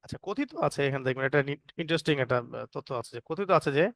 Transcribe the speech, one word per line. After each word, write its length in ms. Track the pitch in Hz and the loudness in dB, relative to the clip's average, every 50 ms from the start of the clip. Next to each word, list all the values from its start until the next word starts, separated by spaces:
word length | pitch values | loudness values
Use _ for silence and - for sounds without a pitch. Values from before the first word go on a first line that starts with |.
| - | -10
আচ্ছা, 120 | - - - | -10 -12 -8
কথিত 320 | - 180 202 - 294 247 - | -6 -6 -4 -4 -4 -6 -4
আছে 320 | 320 - 147 - - 143 | -2 -2 -2 0 0 0
এখানে 180 | 139 135 139 131 | 0 0 0 0
দেখবেন 220 | 131 127 131 135 | -2 0 0 -2
একটা 160 | 135 143 147 | 2 2 2
নি-, 160 | 135 139 143 - _ - _ | 0 0 -6 -8 _ -18 _
ইন্টারেস্টিং 420 | - 170 151 165 156 - - 151 139 | -10 -4 -2 -2 0 2 2 2 2
একটা, 200 | 127 120 131 123 | 2 2 0 0
আহ, 280 | 120 123 123 120 117 - | 0 -4 -10 -10 -10 -8
তথ্য 220 | _ 143 131 - 135 | _ -12 -8 -6 -6
আছে 220 | 120 - - - | -6 -6 -8 -12
যে, 40 | 120 _ | -14 _
কথিত 260 | - 160 165 202 180 | -8 -6 -6 2 6
আছে 220 | 190 156 - 151 | 6 6 6 4
যে 180 | 139 143 170 220 240 | 4 4 2 2 0